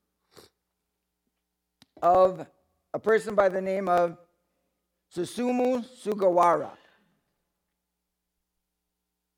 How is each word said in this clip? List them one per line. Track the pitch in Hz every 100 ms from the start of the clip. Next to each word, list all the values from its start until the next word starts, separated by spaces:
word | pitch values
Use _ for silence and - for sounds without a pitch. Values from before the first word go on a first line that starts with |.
| _ _ _ - - _ _ _ _ _ _ _ _ _ _ _ _ _ _ _
of | 170 185 185 175 151 _ _ _ _
a | 151
person | 202 220 190
by | 208 196
the | 190
name | 190 190 190
of | 175 175 165 _ _ _ _ _ _ _ _ _ -
Susumu | 170 - 247 247 247 254 226 -
Sugawara? | 208 208 196 175 175 156 120 - _ _ _ _ _ _ _ _ _ _ _ _ _ _ _ _ _ _ _ _ _ _ _ _ _